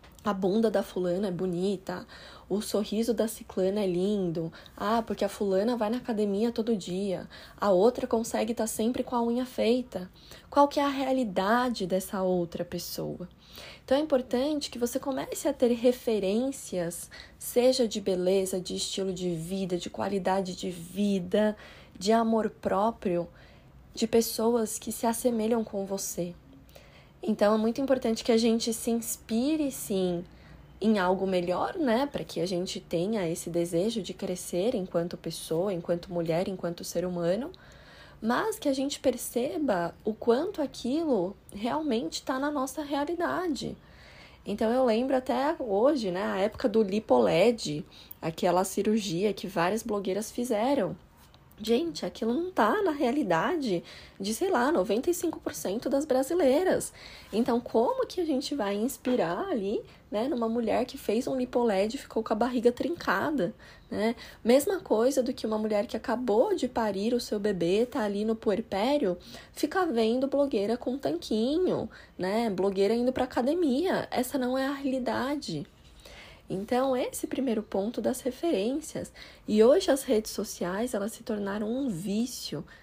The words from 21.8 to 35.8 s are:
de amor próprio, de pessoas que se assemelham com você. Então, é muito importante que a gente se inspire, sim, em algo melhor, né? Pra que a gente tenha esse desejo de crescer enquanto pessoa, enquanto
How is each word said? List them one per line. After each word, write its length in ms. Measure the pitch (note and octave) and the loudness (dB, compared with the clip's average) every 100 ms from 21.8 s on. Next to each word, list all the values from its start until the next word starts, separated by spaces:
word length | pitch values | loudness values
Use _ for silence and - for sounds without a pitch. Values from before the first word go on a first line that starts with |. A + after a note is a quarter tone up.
| - - | -20 -6
de 140 | G#3 | 2
amor 400 | A3+ A3+ A3+ G#3+ | 4 4 2 0
próprio, 760 | - G3+ F#3+ G#3+ A3+ A#3 F3 E3+ - - - - - - | -4 -2 2 0 0 -2 -2 -2 -10 -20 -20 -20 -20 -18
de 140 | - A3+ | -4 2
pessoas 720 | A3+ A3+ - A3+ A#3+ G#3+ - | 2 2 0 0 2 0 -4
que 100 | - | -8
se 160 | - A#3 | -2 -2
assemelham 600 | A#3 B3+ A#3 G#3+ A#3 A3 | 0 0 0 0 0 -2
com 200 | G3+ G3 | -4 -4
você. 480 | G3 - - F3 F3 - - - - - - - - | -4 -6 -6 -6 -8 -18 -20 -20 -20 -20 -20 -20 -8
Então, 320 | - G#3+ G#3 | -4 2 4
é 40 | A3 | 4
muito 240 | A3 A#3 | 2 0
importante 420 | C4+ B3+ A#3+ A3+ | 2 2 2 -2
que 80 | - | 2
a 60 | A3+ | 4
gente 360 | A#3 A3+ A#3 | 4 2 0
se 160 | A3 - | -2 -2
inspire, 800 | A#3 A3+ - - A3 C4+ D#4 C#4+ | -2 -2 -8 -4 0 0 0 0
sim, 540 | - - F#3+ F#3 F3 F3 - - - - - | -4 -4 0 0 -2 -6 -16 -20 -20 -20 -2
em 180 | A3 G#3+ | 2 4
algo 300 | F3+ F#3+ F#3+ | 4 2 2
melhor, 480 | F3+ F3 F3+ - F#4 | 0 0 0 -2 0
né? 320 | C#4 A3+ C#4+ | 2 2 0
Pra 140 | - | -4
que 160 | E3 - | -6 -4
a 60 | F3+ | -2
gente 340 | F3 F#3 F#3+ | -2 -4 -8
tenha 500 | - E3 F#3 A3 E3+ | -4 -2 0 0 -2
esse 200 | E3+ - | -4 -2
desejo 520 | E3+ F3 E3+ G3+ A3+ | -2 0 0 0 -2
de 120 | F3+ | -6
crescer 640 | F#3 F#3 F3+ - F3 G#3+ A#3 | -8 -6 -6 -4 -2 0 -2
enquanto 420 | F#3 F3 E3+ - | -2 -2 -2 -6
pessoa, 560 | E3 D#3+ - D#3+ G3+ | -10 -10 -4 -2 0
enquanto 360 | F3 | -2